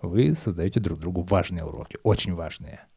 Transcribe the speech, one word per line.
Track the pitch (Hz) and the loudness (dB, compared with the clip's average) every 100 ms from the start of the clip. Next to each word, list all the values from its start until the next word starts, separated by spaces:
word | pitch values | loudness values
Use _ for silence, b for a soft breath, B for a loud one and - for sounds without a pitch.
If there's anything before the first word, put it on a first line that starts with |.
Вы | 101 90 143 156 | 0 4 4 4
создаёте | - 85 87 - | 0 0 2 2
друг | 92 80 | 0 -2
другу | 82 90 | -4 -4
важные | 87 98 87 87 78 | 2 2 2 -4 -6
уроки, | 73 - - | -8 -12 -4
очень | - 101 - 87 | 2 2 2 -4
важные. | 80 - 71 71 - | -6 -10 -14 -16 -20